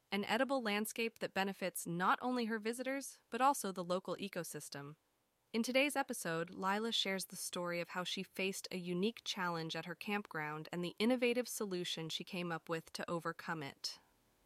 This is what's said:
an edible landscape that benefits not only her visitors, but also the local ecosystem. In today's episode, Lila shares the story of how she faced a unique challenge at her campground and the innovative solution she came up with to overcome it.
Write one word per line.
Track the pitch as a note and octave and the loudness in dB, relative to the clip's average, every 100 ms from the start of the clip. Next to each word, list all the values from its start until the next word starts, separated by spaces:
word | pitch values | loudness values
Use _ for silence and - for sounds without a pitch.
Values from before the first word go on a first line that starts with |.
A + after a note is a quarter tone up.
| _ | _
an | G3+ - | -2 2
edible | A3 B3+ C4+ | 2 4 2
landscape | A3 G#3 A3 - A3+ - | 2 2 0 0 -2 -2
that | F3+ G3 | -2 2
benefits | G3 F#3+ F#3 - F3 | 0 0 -4 -4 -4
not | E3+ F#3+ C4+ | 2 4 4
only | B3 B3 A3+ | 2 0 0
her | A3+ | 0
visitors, | A3 A#3+ B3+ C4+ B3+ - _ | -2 -2 -2 -2 -4 -12 _
but | A3+ | 4
also | C4+ C#4 G3 | 6 6 0
the | F#3 | -2
local | F3 F#3 - E3+ | 0 0 0 -4
ecosystem. | G3 F#3 E3 D3+ - C#3+ C#3+ D#3 _ _ _ _ _ | -2 -4 -6 -6 -8 -10 -10 -14 _ _ _ _ _
In | A3+ | 0
today's | A#3 B3+ C#4+ C#4 | 4 4 4 2
episode, | C#4 A#3+ F3 E3 F3 | 0 -2 -2 0 -2
Lila | F#3+ F#3 G3+ A3+ | -2 0 2 2
shares | A3 G3 F#3+ - | 2 2 0 -2
the | F#3 | -6
story | - F3+ F3 F3 | -6 -2 0 -2
of | E3+ | -2
how | F#3 | -4
she | F3 - | -2 -4
faced | F#3 - F#3+ F#3+ - | -4 -2 -2 -2 -6
a | F#3+ | -4
unique | F3 F3 G#3 - | 0 2 2 2
challenge | - - F3+ E3+ D#3+ E3 | -4 -2 0 0 -2 -4
at | E3+ | -6
her | E3 | -6
campground | - G#3 G3+ D#3+ D3+ D3+ D#3 | -2 -2 -2 -4 -2 -4 -4
and | F3 | -2
the | F3 - | -2 2
innovative | A3 B3+ A#3+ A#3+ A#3 | 4 6 6 4 0
solution | - G#3 F3+ F3 - D#3+ | -2 -2 -2 -2 -4 -4
she | - | -6
came | F3+ F3+ F3 | -4 -4 -2
up | D#3+ - | -4 -2
with | E3 - | -4 -4
to | - - | -6 -2
overcome | E3+ E3 - - E3 | -2 -2 -4 -4 -4
it. | C#3 - - - _ _ _ _ | -4 -6 -8 -8 _ _ _ _